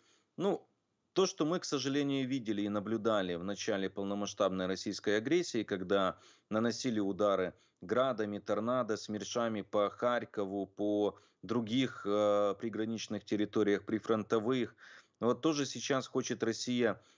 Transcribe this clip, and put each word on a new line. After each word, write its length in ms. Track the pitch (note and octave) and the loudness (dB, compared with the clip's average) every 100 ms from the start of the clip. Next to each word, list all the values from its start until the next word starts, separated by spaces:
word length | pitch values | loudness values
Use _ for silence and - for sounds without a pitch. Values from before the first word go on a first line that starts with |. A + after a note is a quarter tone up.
| _ _ _ - | _ _ _ -4
ну, 300 | F#3+ - - _ _ _ _ | -2 -2 -6 _ _ _ _
то, 120 | - F#3 | 2 2
что 200 | - D3+ | 2 0
мы, 140 | F3+ | 0
к 60 | - | -2
сожалению, 640 | C#3+ C3 C#3 C#3 C#3 C3 | -2 0 0 0 0 -2
видели 340 | C3+ G#2+ G2+ | -2 -2 -2
и 60 | G#2 | 0
наблюдали 640 | G#2 G2 A2+ A2 G#2+ F#2 E2+ | -2 -2 0 2 2 0 -2
в 80 | |
начале 460 | F#2 G2 - G2+ F#2+ | -4 -4 -2 -2 -2
полномасштабной 800 | G2+ G2 G2+ G2+ - G2 F#2 F#2 | -4 -4 -2 -4 0 0 2 -2
российской 500 | F#2 G#2+ G2 - G#2 | -2 -6 -4 0 0
агрессии, 460 | A#2 F3 E3+ A#2 | 2 0 0 -4
когда 560 | G#2 G2 F2+ G2 F#2 - - - - | -2 -4 0 2 2 -2 -12 -20 -4
наносили 480 | G#2+ A#2 A2+ C3+ G#2+ | 0 0 0 -2 0
удары 540 | G2 F#2+ G#2 G2 F2+ - _ _ | 0 2 2 2 0 -6 _ _
градами, 580 | F2+ A#2 C3+ A2 G#2 G#2 | -2 0 2 0 -2 -4
торнадо, 580 | - G#2 A2+ B2+ A2 G#2 | -2 -2 0 0 0 -4
смерчами 640 | - G#2+ G2+ B2 A#2 A2 | -4 -6 -4 -2 -2 -2
по 280 | F#2+ G#2 G2+ | -2 0 0
Харькову, 800 | - B2 A#2+ A2 - G2 G2+ F#2+ | 0 -2 0 -2 -4 -4 -2 -4
по 500 | - G#2 G#2 G#2 - - _ | -2 0 2 2 -2 -12 _
других, 640 | F#2 A#2 G#2+ B2 B2+ - G2 | -2 -2 0 0 0 -2 0
э, 500 | G#2 G#2 G#2 G2+ F#2+ | 4 4 4 2 0
приграничных 640 | A#2 G#2 A2 A2+ - G#2 - | -4 -2 -2 -4 -4 -6 -2
территориях, 600 | G#2 G#2 G#2+ G2+ G2+ - | 0 0 2 2 2 0
прифронтовых. 880 | G#2+ - A2 G2+ A2+ G#2+ C3 A2 - - - - - | -2 2 0 2 0 2 0 -2 -6 -20 -20 -20 -2
Вот 220 | A#2 A#2+ | 0 2
тоже 240 | D#3+ D3 C3+ | 2 0 -2
сейчас 420 | A#2+ - C3+ B2 | -4 -2 -2 0
хочет 360 | C3 B2 A#2 | -2 -2 -2
Россия 580 | A2+ A#2 - B2 A#2 F#2+ - | -2 -2 -2 2 2 0 -8